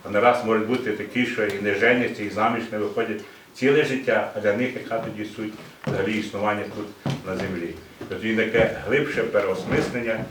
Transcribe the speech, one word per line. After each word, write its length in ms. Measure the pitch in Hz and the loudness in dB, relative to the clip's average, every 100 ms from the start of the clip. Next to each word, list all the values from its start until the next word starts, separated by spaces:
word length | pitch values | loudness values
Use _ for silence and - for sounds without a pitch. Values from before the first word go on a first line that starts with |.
А 60 | 107 | 2
не 100 | 104 | 6
раз 240 | 120 120 | 6 6
можуть 220 | 110 110 107 | 2 2 2
бути 260 | 123 113 | 0 0
такі, 340 | 104 104 123 117 | -4 -2 0 0
що 200 | - 104 | 0 0
і 140 | 98 | 0
не 120 | 104 | 0
женяться, 480 | 98 117 123 110 - | 4 4 4 2 -2
і 60 | 104 | -4
заміж 340 | 101 117 120 - | 0 2 0 -2
не 60 | 107 | -4
виходять 420 | 101 120 110 - - - - | -2 -2 -2 -4 -8 -20 -20
ціле 300 | - 131 147 | 0 4 4
життя, 480 | 139 127 - 131 - 104 | 4 0 2 2 0 0
а 40 | |
для 160 | 104 123 | 0 2
них 140 | 127 | 0
яка 240 | - - 117 | -4 -4 -4
тоді 260 | 110 104 104 - | -4 -8 -8 -6
суть 160 | 107 - - - - | -8 -10 -18 -10 -4
взагалі 320 | 98 98 107 | -2 0 0
існування 460 | - 101 104 104 98 110 | -2 -2 0 -2 -4 -8
тут 380 | 104 - - - 95 | -10 -6 -6 -4 -4
на 100 | 95 | -4
землі? 380 | 95 90 85 - - - - | -4 -4 -6 -10 -16 -16 -10
Тоді 280 | 92 110 110 | -4 0 2
таке 400 | - - 78 - 104 | 2 4 2 0 0
глибше 360 | 135 - 120 | 0 0 -2
переосмислення 1000 | 90 101 98 92 - 117 - 123 113 113 - | 0 2 2 -2 0 0 0 -2 -2 -4 -6